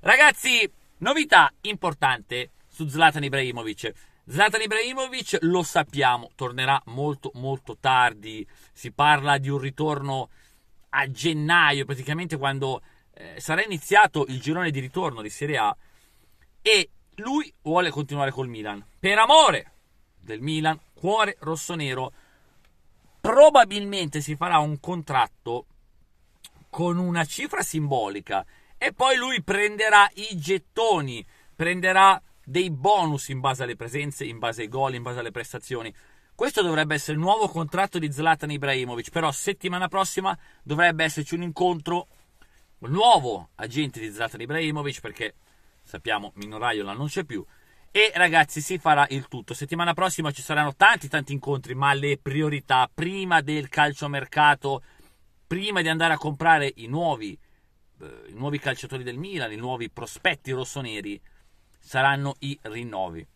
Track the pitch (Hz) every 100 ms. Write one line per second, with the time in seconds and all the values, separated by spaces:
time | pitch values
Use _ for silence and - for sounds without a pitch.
0 | 175 240 294 247 254 240 208 - _ _
1 | 185 294 302 190 254 _ 208 208 180 151
2 | 135 123 - 123 123 _ _ - 156 143
3 | 160 151 143 135 131 120 110 104 113 -
4 | - _ - 131 208 220 220 220 240 262
5 | 262 254 - 175 165 180 165 170 143 143
6 | 131 120 117 - 127 123 131 139 - 120
7 | 147 139 131 123 131 135 - 113 135 127
8 | 123 107 110 110 104 - - - 120 -
9 | 147 147 143 143 135 143 135 135 156 147
10 | 139 135 117 - _ _ _ _ _ 135
11 | 135 131 160 156 151 170 156 143 139 135
12 | 131 151 175 147 139 135 135 127 - _
13 | _ - 85 85 - 160 214 175 - 202
14 | 214 156 131 131 131 160 175 139 127 180
15 | 175 120 107 - 147 143 107 104 - _
16 | _ _ _ _ _ _ - 208 175 -
17 | _ - 220 285 294 _ 151 165 180 143
18 | 143 143 139 131 127 117 107 101 98 _
19 | 185 208 226 311 285 143 - _ _ _
20 | _ _ 92 110 135 156 156 156 _ _
21 | 165 214 208 - 147 160 - 170 143 131
22 | 131 - _ _ _ _ _ _ _ _
23 | _ _ 208 240 302 294 220 202 202 202
24 | 160 151 143 151 175 165 151 147 - 175
25 | 151 131 113 _ - 120 - _ _ _
26 | _ _ _ _ - _ _ - 175 175
27 | 180 170 156 - 302 415 - 156 147 135
28 | 104 101 - 98 - - _ - 247 -
29 | 262 262 254 254 156 202 208 208 214 208
30 | 202 - 208 185 147 190 - - 226 185
31 | 139 117 - _ _ _ 165 180 185 185
32 | 196 185 - _ - 143 185 147 156 208
33 | 165 143 - 131 131 131 127 113 117 131
34 | 147 139 131 117 117 110 110 127 135 127
35 | 120 123 117 107 113 123 - 127 113 -
36 | _ _ _ - 247 254 180 156 151 151
37 | - 156 175 220 208 165 156 175 196 180
38 | 156 139 160 156 147 147 139 131 123 120
39 | 120 170 160 139 - 196 185 180 185 190
40 | 190 - 190 190 - _ - 147 175 160
41 | 160 156 147 165 175 151 180 170 147 175
42 | 175 _ _ _ - _ _ _ 117 165
43 | 226 208 127 98 82 - 110 123 143 120
44 | 110 101 113 110 117 156 156 151 143 135
45 | 113 98 107 - _ _ _ _ _ 92
46 | 117 107 104 - 104 107 120 110 98 104
47 | 147 190 165 110 - _ _ _ - 202
48 | 214 170 175 165 147 - 147 180 156 147
49 | 143 135 131 127 107 120 143 165 175 156
50 | 185 - 156 139 - 151 147 135 202 226
51 | 143 156 139 143 135 139 127 127 139 139
52 | 143 139 - 139 151 147 - 131 127 -
53 | 170 196 190 165 147 151 135 - 147 143
54 | 147 143 131 - 147 143 139 135 - _
55 | - _ _ _ _ 170 202 196 160 160
56 | 165 156 160 143 160 160 139 - 113 143
57 | 170 135 107 90 _ _ _ _ _ _
58 | 76 58 55 104 139 147 139 127 127 131
59 | 123 123 190 185 120 107 123 127 117 -
60 | 127 - 190 151 - 131 127 - 127 107
61 | 101 101 - _ _ _ _ _ - 131
62 | 135 139 139 135 139 143 110 110 120 104
63 | 92 82 80